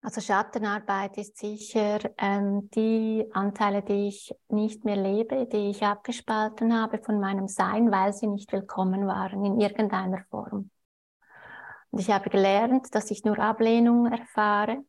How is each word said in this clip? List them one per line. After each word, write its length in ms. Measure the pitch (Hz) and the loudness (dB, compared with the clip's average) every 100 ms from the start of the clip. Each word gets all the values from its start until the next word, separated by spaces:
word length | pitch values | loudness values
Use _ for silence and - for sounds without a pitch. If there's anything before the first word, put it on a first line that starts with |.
Also 200 | 247 220 | -8 -8
Schattenarbeit 960 | - 196 214 233 208 202 208 196 196 196 | 0 0 0 -4 -4 -4 -2 -4 -4 -8
ist 180 | 202 - | -12 -10
sicher, 600 | 208 214 - 226 208 208 208 - | -10 -10 -4 0 0 0 -4 -4
ähm, 540 | 196 202 202 202 202 | 0 0 0 0 -2
die 560 | - 220 220 220 220 214 | 0 2 2 2 -2 -2
Anteile, 480 | 190 196 202 208 202 | -2 -2 0 0 0
die 260 | 202 202 202 | 0 -2 -2
ich 260 | 202 - - _ | -6 -16 -18 _
nicht 340 | 208 214 214 214 | -2 -2 -2 -2
mehr 100 | 202 | 0
lebe, 500 | 196 202 226 269 240 | 0 0 0 -2 -2
die 220 | 208 202 | -2 -2
ich 140 | 202 | 0
abgespalten 880 | 208 208 - 240 - 220 214 214 226 | 0 -2 -6 -10 -4 -2 -2 0 2
habe 220 | 226 220 220 | 2 0 -4
von 180 | 214 208 | -2 -2
meinem 280 | 196 196 196 | 0 -2 -4
Sein, 420 | - 190 208 233 | -2 0 2 4
weil 240 | 196 196 | 4 2
sie 120 | 202 214 | 0 -4
nicht 240 | 202 - | -4 -4
willkommen 560 | 196 190 - 190 190 196 | -6 -4 -2 0 0 -2
waren 380 | 196 190 196 | -2 -4 -2
in 160 | 202 214 | 0 2
irgendeiner 640 | 208 208 214 196 190 185 - | 0 0 0 0 -2 -6 -6
Form. 400 | - - 202 196 _ _ _ _ _ _ - - - - - _ | -10 -8 -8 -10 _ _ _ _ _ _ -20 -20 -20 -18 -20 _
Und 80 | 208 | -6
ich 100 | 190 | 0
habe 200 | 202 196 | 0 2
gelernt, 640 | 202 196 196 233 262 254 | 4 6 4 4 2 2
dass 160 | 214 214 | -4 -2
ich 140 | 208 | -2
nur 140 | 220 208 | 0 0
Ablehnung 680 | 214 220 226 233 233 240 240 | 0 2 4 6 6 6 4
erfahre. 720 | 233 240 - 208 208 214 262 | 0 -4 0 2 2 0 -4